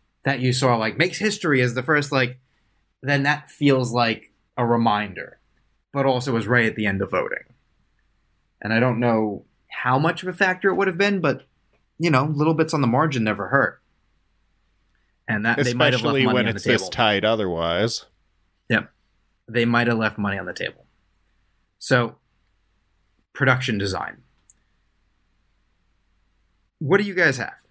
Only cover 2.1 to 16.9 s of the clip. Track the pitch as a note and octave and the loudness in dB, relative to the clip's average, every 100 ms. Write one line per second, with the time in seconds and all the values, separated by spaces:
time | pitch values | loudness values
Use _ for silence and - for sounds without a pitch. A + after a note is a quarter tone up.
2.1 | C3+ B2 - _ _ _ _ _ _ C3+ | 0 -2 -6 _ _ _ _ _ _ -2
3.1 | C#3 C#3+ D3 - - C#3+ C3 A#2 A#2+ A#2 | 0 0 -2 -6 0 2 2 2 0 0
4.1 | A2 - _ _ - A#2 A#2 A#2 G#2 G2+ | -2 -10 _ _ -4 0 2 2 0 -4
5.1 | E2+ - - _ _ _ _ _ C#3 C3+ | -10 -16 -18 _ _ _ _ _ -2 0
6.1 | B2 C3+ A2+ G#2 B2 A2+ A2 G#2 G2 F#2 | 0 0 -2 2 2 2 0 -2 -2 -2
7.1 | F2+ - - - _ _ _ _ _ _ | -2 -2 -8 -12 _ _ _ _ _ _
8.1 | _ _ _ _ - G#2 A2+ B2+ A2+ A#2+ | _ _ _ _ -12 -2 0 2 2 2
9.1 | A2+ G#2+ G2 _ _ - - B2 C3 D#3+ | 2 0 -6 _ _ -18 -6 -2 0 0
10.1 | F3 F#3 F3+ F#3+ F3+ G3+ F3+ F#3+ E3+ G3+ | -2 -6 -2 -2 0 0 0 -2 0 0
11.1 | G3 D3+ - _ _ _ _ _ - E3+ | 0 -2 -2 _ _ _ _ _ -4 2
12.1 | C3 D3+ C#3+ D#3 D#3+ D#3+ D3+ A#2+ B2+ D#3+ | 2 2 0 2 2 0 2 2 2 0
13.1 | C3 G#2+ G#2 F#2+ C3+ A2 - _ _ _ | 0 -2 -2 0 0 0 -4 _ _ _
14.1 | _ _ _ _ _ _ _ _ _ _ | _ _ _ _ _ _ _ _ _ _
15.1 | _ - G#2+ A2+ C3+ B2 B2 D3 B2 A#2 | _ -6 -2 0 0 0 2 2 2 0
16.1 | C3+ C3 B2 A2+ G#2 B2 A2+ - | 2 2 2 0 -2 0 0 0